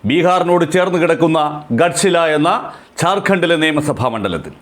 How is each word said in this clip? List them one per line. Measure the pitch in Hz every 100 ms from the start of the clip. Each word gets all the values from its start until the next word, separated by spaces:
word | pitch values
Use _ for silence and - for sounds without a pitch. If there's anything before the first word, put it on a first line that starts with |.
| 104
ബീഹാറിനോട് | 156 175 180 175 175 160
ചേർന്ന് | 180 185 175
കിടക്കുന്ന | 170 165 165 160 151 151 - 117
ഗഡ്ഷില | 170 - 196 175 165 151
എന്ന | 160 220 - - - -
ഝാർഖണ്ഡിലെ | 170 202 - 196 170 165
നിയമസഭാ | 156 151 151 104 123
മണ്ഡലത്തിൽ | 113 98 85 76 -